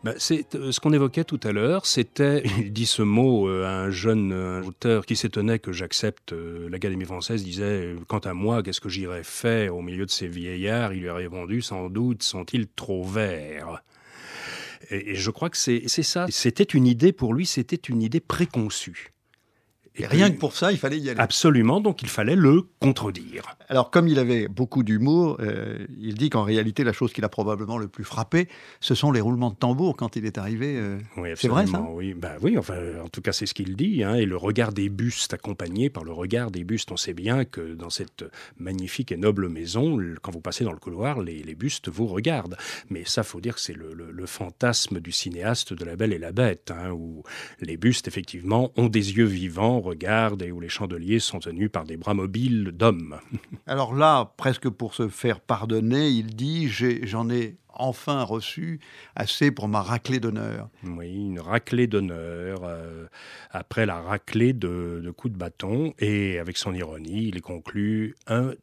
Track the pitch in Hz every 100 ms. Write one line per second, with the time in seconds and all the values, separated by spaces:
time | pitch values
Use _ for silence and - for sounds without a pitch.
0 | 110 113 - 160 - - 135 127 151 151
1 | 135 143 165 127 110 104 117 190 - -
2 | 120 - 139 143 117 98 101 104 113 -
3 | 107 107 131 117 95 92 92 95 95 92
4 | 110 110 98 92 92 92 92 - 120 110
5 | - 117 110 110 104 113 - 90 90 -
6 | 107 - - 85 85 85 85 92 101 92
7 | 90 90 - 113 95 87 101 101 87 87
8 | 85 107 - 90 104 117 95 92 101 92
9 | 92 90 80 - 120 117 104 87 87 90
10 | 98 - 90 87 87 90 98 117 113 95
11 | 87 87 90 92 87 113 117 95 90 101
12 | 123 117 - 95 90 120 107 - - 95
13 | 92 101 104 85 76 76 82 85 _ _
14 | - - - - - - - - - 98
15 | 101 98 95 107 170 - - 120 120 -
16 | 156 180 180 - 123 - 202 147 127 120
17 | 165 196 120 120 180 - 117 160 - 117
18 | 110 147 - - 180 - 107 - - 87
19 | - _ _ _ _ _ _ _ _ -
20 | 110 156 196 139 147 - 175 196 139 151
21 | 139 117 - - 170 135 113 170 107 -
22 | 117 - 107 180 147 156 185 _ 131 127
23 | 104 90 82 - - - - 131 120 175
24 | 170 147 123 120 104 98 127 135 110 107
25 | 127 165 170 139 107 104 107 110 101 131
26 | 107 104 143 120 104 110 107 104 123 104
27 | 120 - 107 - 104 104 107 117 104 -
28 | 104 - 110 165 175 - - - - 123
29 | 143 127 107 123 123 101 123 131 180 143
30 | 113 - 107 92 98 110 139 139 104 98
31 | 110 - 87 82 123 123 202 92 82 82
32 | 95 87 87 76 117 220 - 90 87 82
33 | 85 - 95 92 101 - 95 95 175 185
34 | 101 117 104 90 95 107 113 101 101 98
35 | 117 - - - - 98 87 95 139 139
36 | 82 82 90 117 120 90 87 113 - 87
37 | - 85 98 127 131 - 82 82 85 -
38 | 92 - 80 - - _ 90 95 92 -
39 | 127 87 104 101 92 82 85 104 151 143
40 | 87 80 - 85 87 - 117 80 - 87
41 | 120 139 87 80 76 78 123 - - 80
42 | 113 92 117 156 90 87 - - - 92
43 | 87 - 107 87 117 113 - 87 80 80
44 | 85 85 92 - 90 - 123 117 - 90
45 | 82 - - 87 92 117 - 85 85 85
46 | 110 90 82 92 123 90 - 85 90 87
47 | 82 80 - - - - 78 82 104 123
48 | - 98 90 87 90 113 127 - 117 107
49 | 101 98 113 95 90 85 110 123 92 80
50 | 92 110 110 101 87 87 85 - 101 87
51 | 87 113 - 101 87 85 107 90 78 80
52 | 92 101 95 101 127 117 98 87 113 92
53 | 80 76 - 113 - 104 - 135 127 131
54 | 156 143 107 - 135 127 131 101 113 -
55 | 113 - 123 107 - 110 110 110 110 135
56 | 151 123 113 110 135 165 151 98 123 117
57 | 113 110 117 120 113 90 _ - 117 110
58 | - 143 110 113 - - 165 160 - -
59 | - - 107 - 147 143 107 104 95 117
60 | - 131 113 107 110 110 110 _ 92 85
61 | 85 95 101 90 82 113 - 123 123 104
62 | 95 85 82 85 90 95 90 85 82 82
63 | 82 - - - - 92 87 - 110 85
64 | 85 101 - 110 120 127 90 87 87 85
65 | 85 85 127 98 87 - 98 117 156 -
66 | 104 104 98 87 85 90 - 92 85 76
67 | 78 101 110 92 - 87 - 101 104 110
68 | 110 - - 113 131 127